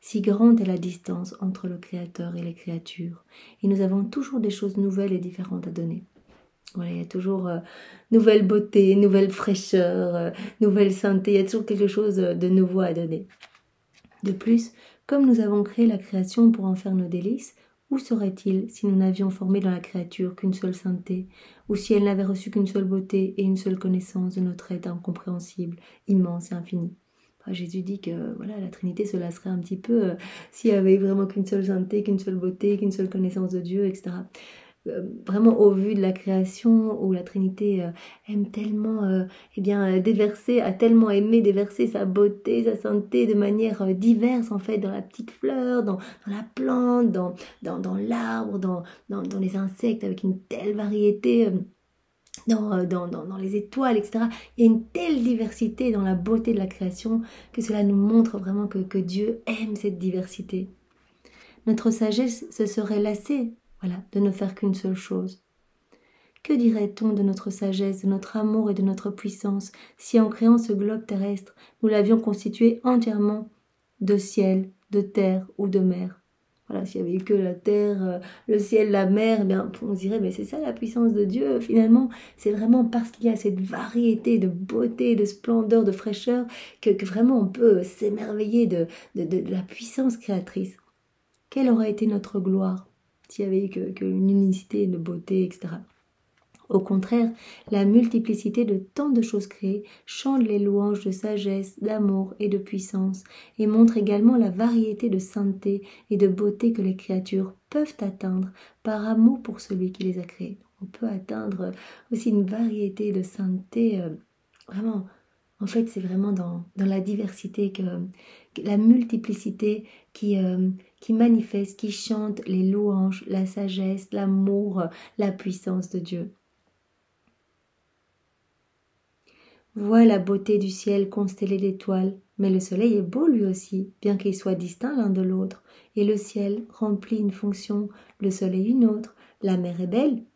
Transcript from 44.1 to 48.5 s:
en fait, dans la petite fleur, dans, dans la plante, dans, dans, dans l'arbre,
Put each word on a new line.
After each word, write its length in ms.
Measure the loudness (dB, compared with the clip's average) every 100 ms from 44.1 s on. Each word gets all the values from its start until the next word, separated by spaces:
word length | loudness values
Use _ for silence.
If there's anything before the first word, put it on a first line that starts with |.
| 4 4 0 -2
en 80 | -6
fait, 180 | -4 -4
dans 140 | -4
la 100 | -6
petite 300 | -10 -14 -16
fleur, 500 | -6 -4 -2 -2 0
dans, 140 | -2 -4
dans 360 | -8 -16 -10
la 140 | -10 -10
plante, 560 | -6 -2 0 2 2 2
dans, 240 | 0 -4 -6 -18 -14
dans, 180 | -10 -8
dans 160 | -6 -4
l'arbre, 600 | -2 -4 -4 -4 -6